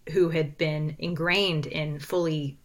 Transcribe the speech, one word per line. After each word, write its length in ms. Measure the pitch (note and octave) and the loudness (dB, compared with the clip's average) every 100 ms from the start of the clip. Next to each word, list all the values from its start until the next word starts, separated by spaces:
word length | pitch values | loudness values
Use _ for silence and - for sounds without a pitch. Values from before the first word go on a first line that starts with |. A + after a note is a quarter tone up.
| - | -2
who 180 | F3 E3 | 2 4
had 280 | D#3+ D3+ - | 4 0 0
been 380 | D#3 D3+ D3+ D3 | -2 0 -2 -4
ingrained 680 | E3+ D#3+ E3+ F#3+ G3 D#3 - | -4 -2 0 2 2 0 -2
in 320 | D#3 D3+ D3 | -4 -4 -6
fully 580 | D3 F3+ E3 D#3 C#3+ - | -2 0 0 0 -4 -8